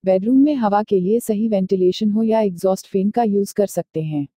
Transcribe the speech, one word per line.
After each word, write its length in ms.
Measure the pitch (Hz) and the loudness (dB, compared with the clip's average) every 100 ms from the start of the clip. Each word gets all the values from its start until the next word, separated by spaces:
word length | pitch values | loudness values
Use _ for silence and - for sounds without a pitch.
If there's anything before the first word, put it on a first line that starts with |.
| 185 | 2
bedroom 320 | 190 202 262 | 0 2 4
में 180 | 285 285 | 4 2
हवा 280 | 214 208 | 0 0
के 160 | 220 196 | 0 0
लिए 200 | 180 233 | 2 0
सही 280 | - 208 226 | 0 -2 0
ventilation 640 | 196 185 190 180 - 214 | 0 0 0 0 0 -2
हो 120 | 208 | 0
या 160 | 220 220 | 0 0
exhaust 480 | 208 170 190 190 - | 0 0 -2 -2 -2
fan 220 | 196 196 | -2 0
का 140 | 240 | 0
यूज़ 300 | 226 202 202 | 0 0 -2
कर 140 | - 196 | -2 -2
सकते 340 | - - 160 | -2 -6 -8
हैं। 260 | 156 151 143 | -4 -6 -6